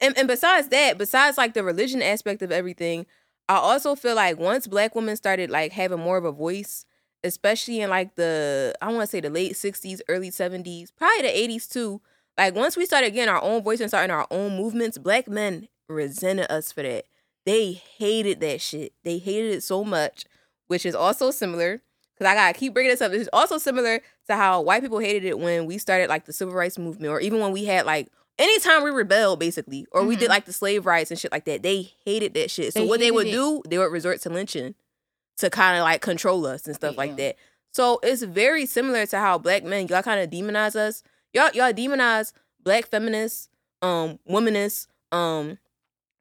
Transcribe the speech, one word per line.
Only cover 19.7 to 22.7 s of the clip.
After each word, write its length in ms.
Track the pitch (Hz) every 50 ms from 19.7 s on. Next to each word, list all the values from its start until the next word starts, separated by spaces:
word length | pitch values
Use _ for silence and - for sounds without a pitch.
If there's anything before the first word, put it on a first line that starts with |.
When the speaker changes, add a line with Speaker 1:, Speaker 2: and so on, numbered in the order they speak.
| 190 190 214
Speaker 1:
much, 400 | 220 190 160 151 - - - - _ _ _ _ _ _ _ _
which 180 | - 180 175 -
is 80 | 180 151
also 360 | - - 190 214 - 269 254
similar, 520 | 262 - 214 185 170 170 170 175 202 247 - _ _ _ _ _ _ -
'cause 80 | 202
I 80 | 185 196
gotta 240 | 214 202 175 175 -
keep 140 | 269 262